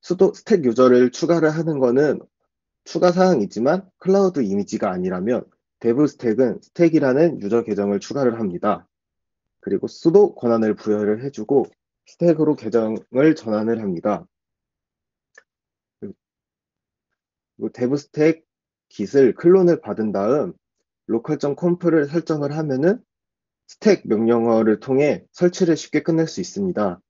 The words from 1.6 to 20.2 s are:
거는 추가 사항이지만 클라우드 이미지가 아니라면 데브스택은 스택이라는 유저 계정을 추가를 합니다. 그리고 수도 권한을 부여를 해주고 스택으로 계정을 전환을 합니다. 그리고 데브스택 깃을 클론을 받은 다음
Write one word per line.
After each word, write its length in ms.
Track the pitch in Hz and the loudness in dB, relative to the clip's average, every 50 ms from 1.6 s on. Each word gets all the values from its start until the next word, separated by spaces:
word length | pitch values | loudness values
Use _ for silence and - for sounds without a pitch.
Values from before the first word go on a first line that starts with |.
| 165 160 160 139 | -4 -4 -2 -2
거는 400 | 131 123 120 135 151 147 117 - - _ _ _ _ _ _ _ _ _ _ _ _ | 0 0 2 2 2 0 0 -4 -6 _ _ _ _ _ _ _ _ _ _ _ _
추가 260 | - - 170 170 180 | -10 -6 0 0 0
사항이지만 800 | 175 175 185 185 180 135 101 95 - 104 113 135 165 190 196 _ _ | 2 4 2 2 2 2 0 -4 -4 -4 -2 0 0 -2 -4 _ _
클라우드 460 | _ - 180 190 196 196 185 180 147 123 | _ -2 0 2 2 2 0 0 -2 -4
이미지가 500 | 98 95 101 101 - - 107 - 104 90 | -2 -2 -4 -4 -4 -6 -4 -4 -4 -4
아니라면 520 | 92 90 92 92 90 90 110 123 107 - _ _ _ _ _ _ _ | -4 -4 -4 -4 -4 -4 -2 -4 -4 -4 _ _ _ _ _ _ _
데브스택은 800 | - 117 117 131 147 139 - _ - 120 107 110 131 117 95 - _ | -2 -2 2 2 0 0 -2 _ -4 -4 0 0 0 0 0 -6 _
스택이라는 800 | _ _ - 170 165 156 156 143 135 127 139 160 175 139 104 101 | _ _ 0 0 2 2 2 2 2 2 2 2 2 0 -2 -6
유저 220 | 101 104 117 113 | -2 -2 -2 -2
계정을 340 | 113 104 95 101 101 101 98 | -2 -4 -2 -2 -2 -2 -4
추가를 400 | - - 113 143 139 123 113 113 | -4 -6 -6 -2 -2 -2 -2 -2
합니다. 480 | 113 98 87 87 - 104 101 - - _ _ _ _ _ _ _ _ _ _ _ _ _ _ _ | -6 -6 -6 -4 -4 -4 -4 -4 -6 _ _ _ _ _ _ _ _ _ _ _ _ _ _ _
그리고 300 | _ 98 98 95 - 120 | _ -6 -4 -4 -4 -8
수도 460 | - - - 165 165 196 208 185 - | -12 -2 -2 2 4 4 4 4 0
권한을 380 | - - 120 117 113 110 110 104 | -4 -2 0 0 2 0 0 -2
부여를 500 | - - 107 104 104 107 101 107 110 127 | -4 -2 -4 -2 -2 0 -2 -4 -4 -6
해주고 420 | 139 135 - 107 - 143 139 - - _ _ _ _ _ _ _ _ | -12 -10 -12 -6 0 0 0 0 0 _ _ _ _ _ _ _ _
스택으로 460 | _ _ 170 175 165 151 156 151 151 | _ _ 0 0 2 2 2 0 0
계정을 800 | - - 117 98 117 110 110 110 101 - _ - 127 143 160 156 | -2 -4 -2 -2 0 0 0 -4 -8 -10 _ -2 2 2 2 2
전환을 440 | 151 - 117 107 107 110 110 117 113 | 0 -4 -4 -4 -2 -2 -2 -4 -4
합니다. 440 | 110 98 90 82 78 104 101 85 - _ _ _ _ _ _ _ _ _ _ _ _ _ _ _ _ _ _ _ _ _ _ _ _ _ _ _ _ _ _ _ _ _ _ _ | -4 -6 -8 -4 -4 -4 -4 -4 -8 _ _ _ _ _ _ _ _ _ _ _ _ _ _ _ _ _ _ _ _ _ _ _ _ _ _ _ _ _ _ _ _ _ _ _
그리고 1700 | - 101 98 _ _ _ _ _ _ _ _ _ _ _ _ _ _ _ _ _ _ _ _ _ _ _ _ _ _ _ _ _ 110 110 _ | -20 -20 -20 _ _ _ _ _ _ _ _ _ _ _ _ _ _ _ _ _ _ _ _ _ _ _ _ _ _ _ _ _ -10 -10 _
데브스택 720 | - 123 123 139 143 143 _ _ 156 151 160 165 - _ _ _ _ _ _ _ _ _ _ | -6 -4 -4 -4 -4 -6 _ _ 0 0 0 0 0 _ _ _ _ _ _ _ _ _ _
깃을 440 | _ - 107 98 - 139 135 120 - | _ -10 -10 -2 2 4 4 4 2
클론을 460 | - - 170 180 196 185 175 165 147 | 2 4 4 4 6 6 4 2 0
받은 320 | - 107 101 104 110 107 95 | -2 -10 -6 -6 -4 -4 -2
다음 400 | 98 | -2